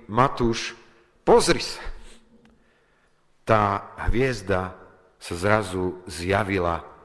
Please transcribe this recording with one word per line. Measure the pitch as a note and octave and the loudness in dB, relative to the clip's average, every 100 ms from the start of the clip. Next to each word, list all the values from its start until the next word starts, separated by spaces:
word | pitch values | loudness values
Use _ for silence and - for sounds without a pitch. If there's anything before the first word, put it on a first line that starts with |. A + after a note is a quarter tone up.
| - | -6
Matúš: | A2 C#3 - A#2+ A2+ - - - _ _ _ | 2 2 2 0 0 -6 -12 -20 _ _ _
„Pozri | - A#3 - B2+ | 4 6 6 0
sa, | - - - - - - _ _ - _ _ _ _ _ _ _ _ _ - | -2 -10 -12 -12 -14 -20 _ _ -20 _ _ _ _ _ _ _ _ _ 0
tá | A2 G#2 G2+ - - - | 2 2 0 -6 -6 0
hviezda | A2 C3 A#2 F#2+ F#2 F#2 - - - _ _ | 2 0 -2 -2 -2 -2 -10 -20 -20 _ _
sa | - | -12
zrazu | E2+ G2 G#2+ F#2+ F#2 F2+ F2 | -2 2 2 2 -2 -2 -4
zjavila | - D#2+ F2 G2 F#2+ G2 E2+ E2+ - - | -12 -8 0 0 2 0 0 -4 -8 -20